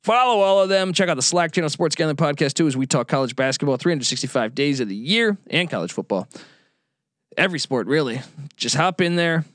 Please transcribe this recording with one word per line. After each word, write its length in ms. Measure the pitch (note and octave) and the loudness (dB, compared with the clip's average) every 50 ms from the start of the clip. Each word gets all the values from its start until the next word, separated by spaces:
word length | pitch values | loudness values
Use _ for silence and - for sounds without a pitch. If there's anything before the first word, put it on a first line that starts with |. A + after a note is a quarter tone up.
Follow 380 | - - A3 B3 B3+ B3 A#3 G#3 | 2 2 2 4 4 4 4 4
all 200 | G3 G3 G3 G3 | 4 4 6 4
of 80 | F#3+ F#3+ | 4 4
them. 240 | G3 F#3+ F#3 F#3 | 2 2 2 0
Check 160 | E3+ - F#3+ F3 | 0 0 0 0
out 60 | D#3+ | 0
the 80 | B2+ | 0
Slack 300 | - - E3+ F3 E3+ E3 | 0 0 2 0 0 0
channel, 180 | - F#3 E3 D3 | 0 -2 -2 -2
Sports 240 | - - E3+ D#3 - | -2 -2 -2 -2 0
Gambling 220 | - E3 D#3 D3 | 0 -2 -2 0
Podcast 380 | C3+ E3 - - - D3+ C#3 - | 0 0 0 2 0 -2 -2 2
too, 120 | - E3 | 0 0
as 100 | D3+ B2+ | 0 2
we 80 | C3 C3+ | -2 -2
talk 220 | B2+ - C3 A#2+ | 0 0 -2 0
college 300 | - D#3 C#3 C3+ A#2+ B2+ | 0 0 0 0 -2 -2
basketball 400 | C3+ C3 C3+ B2+ - D3 C#3 C3 | -2 0 0 0 -2 0 -2 -2
three 160 | B2 - F3 | 0 0 0
hundred 140 | E3+ C#3+ A#2+ | 0 0 -2
sixty-five 460 | - B2+ - - C3 - C3+ A2+ A2 | -4 -4 -4 -6 -2 0 0 -2 0
days 280 | B2+ C#3+ C#3+ D3 C#3 C3 | -2 0 0 0 0 0
of 80 | A#2+ G2+ | -2 -4
the 80 | F#2+ | -4
year 420 | G#2 A#2 D3+ G#3 A#3 A#3 A3 G3+ G3 _ - | -8 -2 0 0 2 2 2 0 -2 _ -2
and 200 | - D#3+ F3+ D#3 | -2 -2 -2 -2
college 220 | - G2 E2 F#2 | -4 -6 -6 -4
football. 340 | - - - _ G#2 G2 - _ - - - - - _ _ _ _ _ _ _ _ _ _ _ _ _ _ _ - | -6 -8 -4 _ -4 -4 -4 _ -16 -20 -20 -20 -20 _ _ _ _ _ _ _ _ _ _ _ _ _ _ _ -2
Every 240 | - - F#3+ F3 - | -2 -2 0 0 -4
sport, 260 | - - C3 A#2+ G2 | -4 -2 -2 -2 0
really. 360 | G2 C#3 D#3+ D3 B2+ A3 - - - - - C#3 - _ | 0 0 0 0 -2 -4 -6 -10 -12 -16 -16 -18 -18 _
Just 180 | - - A#2 - | -6 -4 -2 0
hop 260 | C#3+ E3 F#3 F3 - | 2 2 0 2 0
in 140 | F3+ E3+ F3 | 0 0 2
there. 300 | E3+ E3+ E3 E3 E3 D#3 - | 2 2 2 0 0 -2 -6